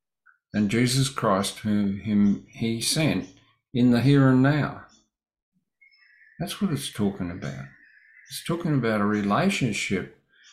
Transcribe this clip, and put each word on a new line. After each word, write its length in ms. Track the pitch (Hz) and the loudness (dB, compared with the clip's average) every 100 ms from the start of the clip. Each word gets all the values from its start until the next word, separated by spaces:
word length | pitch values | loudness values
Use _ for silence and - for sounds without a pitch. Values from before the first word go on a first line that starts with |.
| _ _ _ _ _ | _ _ _ _ _
and 160 | 104 104 | -2 0
Jesus 400 | 110 123 131 131 | 2 2 0 -2
Christ, 500 | - 113 95 101 - | -2 0 2 0 -6
whom 400 | 107 104 101 98 | -2 0 -2 -4
him, 460 | 113 104 101 - - | 0 2 4 2 -6
he 320 | - 113 113 | -6 -4 -4
sent, 480 | - 151 151 92 - - _ _ _ | -4 0 0 0 -4 -14 _ _ _
in 180 | 123 123 | 0 4
the 100 | 120 | 4
here 260 | 127 143 135 | 4 6 6
and 120 | 127 | 6
now. 460 | 135 147 - - - _ _ _ _ _ _ _ _ _ _ _ _ _ - - | 4 2 -2 -6 -16 _ _ _ _ _ _ _ _ _ _ _ _ _ -20 -12
That's 200 | 175 - | -10 -4
what 140 | 196 | -4
it's 180 | 143 - | -2 -6
talking 400 | - 101 - 90 | -2 -2 -2 -8
about. 340 | 90 73 - - - _ _ _ - - | -8 -10 -12 -14 -20 _ _ _ -20 -18
It's 140 | - - | -14 -8
talking 280 | 170 165 | -6 -2
about 280 | 143 113 107 | 0 0 0
a 40 | 104 | 0
relationship 1160 | 107 101 110 190 196 123 101 - 95 - - _ _ _ | 0 0 0 0 0 -2 -4 -4 -4 -6 -14 _ _ _